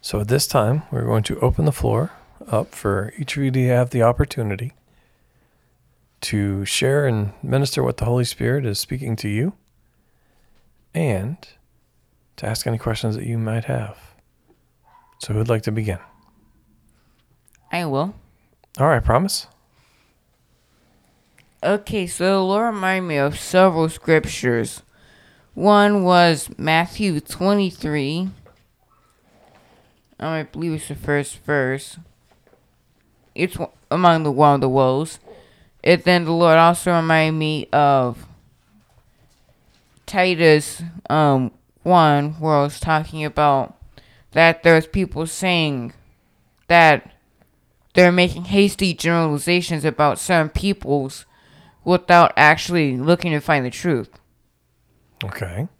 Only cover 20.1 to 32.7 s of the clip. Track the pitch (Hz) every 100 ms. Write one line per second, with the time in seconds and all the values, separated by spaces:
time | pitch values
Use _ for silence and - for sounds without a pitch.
20.1 | _ _ _ _ _ _ _ _ _ _
21.1 | _ _ _ _ _ - 202 202 214 180
22.1 | - 180 196 185 196 233 214 190 190 180
23.1 | 151 139 160 - 185 190 160 160 - -
24.1 | 160 156 - 123 117 110 - _ _ _
25.1 | _ _ _ _ - 185 208 208 208 180
26.1 | 180 175 156 - - 151 160 175 - 208
27.1 | 151 - - 185 202 190 - 151 151 139
28.1 | 160 185 190 - _ _ _ _ _ _
29.1 | _ _ _ _ _ _ _ _ _ _
30.1 | _ 151 160 151 - 165 156 - 143 -
31.1 | 147 143 - - 147 131 135 - - -
32.1 | _ _ _ _ _ _